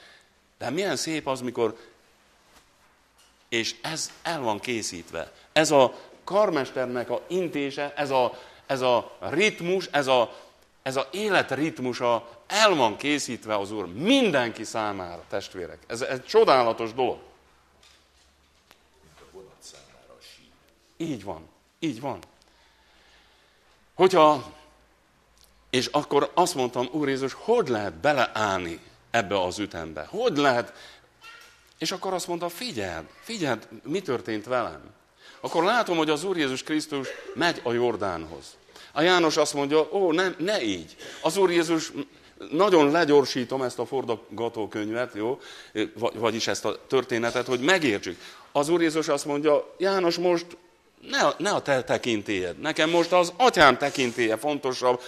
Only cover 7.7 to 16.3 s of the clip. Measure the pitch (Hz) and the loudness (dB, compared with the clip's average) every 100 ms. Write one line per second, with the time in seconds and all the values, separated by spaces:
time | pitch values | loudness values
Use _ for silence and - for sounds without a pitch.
7.7 | 139 143 143 143 135 120 - - - - | -4 -6 -4 0 2 2 -2 -14 -20 -6
8.7 | 135 127 120 - - 98 143 214 - 170 | 0 2 2 0 -8 -6 0 0 0 -2
9.7 | 185 113 143 135 127 110 - - _ _ | -2 0 0 4 4 2 -2 -20 _ _
10.7 | _ - 131 - 185 214 175 135 131 156 | _ -6 -4 -4 -4 2 2 2 0 -2
11.7 | - 127 117 123 113 110 - - 202 214 | -4 -6 -2 0 0 -2 -16 -6 2 4
12.7 | 170 117 101 143 147 - 113 110 107 98 | 6 2 2 -2 -2 -4 -8 -4 -4 -2
13.7 | 107 90 92 180 277 233 143 120 107 107 | -6 -8 -4 2 2 4 2 0 -4 -8
14.7 | 117 107 98 87 85 82 104 98 95 85 | -4 -4 -6 -10 -12 -10 -8 -8 -12 -12
15.7 | 80 - 117 127 127 - | -14 -12 -8 -6 -6 2